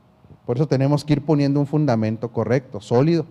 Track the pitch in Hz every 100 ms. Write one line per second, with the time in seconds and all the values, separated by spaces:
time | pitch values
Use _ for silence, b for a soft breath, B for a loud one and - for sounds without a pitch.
0 | _ _ - - - 120 151 131 135 147
1 | - 147 - 151 143 139 139 156 147 113
2 | 110 110 117 - 110 127 135 101 - 120
3 | 147 170 -